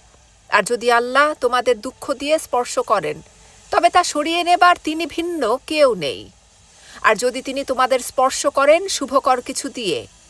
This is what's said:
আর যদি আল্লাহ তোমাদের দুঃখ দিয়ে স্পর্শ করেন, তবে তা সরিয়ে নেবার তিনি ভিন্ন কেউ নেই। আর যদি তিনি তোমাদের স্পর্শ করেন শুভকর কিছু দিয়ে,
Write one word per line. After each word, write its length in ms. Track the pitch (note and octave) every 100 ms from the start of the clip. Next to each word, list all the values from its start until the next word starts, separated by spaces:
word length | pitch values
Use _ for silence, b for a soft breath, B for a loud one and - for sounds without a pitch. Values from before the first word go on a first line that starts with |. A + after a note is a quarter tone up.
| _ _ _ _ -
আর 140 | G#3
যদি 280 | G#3 A#3+ A#3+
আল্লাহ 420 | A#3+ A#3+ C4 D4+
তোমাদের 480 | D4+ B3 B3 A#3+ A3+
দুঃখ 320 | B3+ - -
দিয়ে 260 | B3+ C#4+ D#4
স্পর্শ 400 | - B3 A#3+ -
করেন, 420 | B3 G#3 D3+ D3+ - b b b -
তবে 180 | - E4+
তা 140 | F4+
সরিয়ে 400 | F4 D4 D4+ E4+
নেবার 320 | E4+ F4 F4+ F4
তিনি 220 | - D#4+ E4
ভিন্ন 520 | - E4+ E4+ A3+ B3+ -
কেউ 280 | D4+ C#4 G3
নেই। 340 | C#3+ F#2+ F#2+ - _ _ B B B B
আর 140 | G3+ G#3+
যদি 260 | B3 B3
তিনি 220 | C4 C4+
তোমাদের 360 | C#4 B3 B3+ B3+
স্পর্শ 480 | B3 - B3+ - D4
করেন 400 | C#4 C#4 E4 G4
শুভকর 540 | - C4 C4 C4 B3+
কিছু 280 | B3 B3+ C#4
দিয়ে, 380 | A#3+ G#3 B2+ G#2 _ _